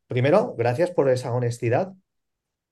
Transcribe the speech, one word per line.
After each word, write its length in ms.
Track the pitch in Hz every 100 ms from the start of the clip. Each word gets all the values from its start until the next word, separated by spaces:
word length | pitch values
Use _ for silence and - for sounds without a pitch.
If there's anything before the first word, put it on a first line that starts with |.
| -
primero, 500 | 123 135 190 240 -
gracias 340 | 117 127 180
por 180 | 180 143
esa 240 | 123 123
honestidad, 600 | 120 120 120 117 135 190 - _ _ _ _ _ _ _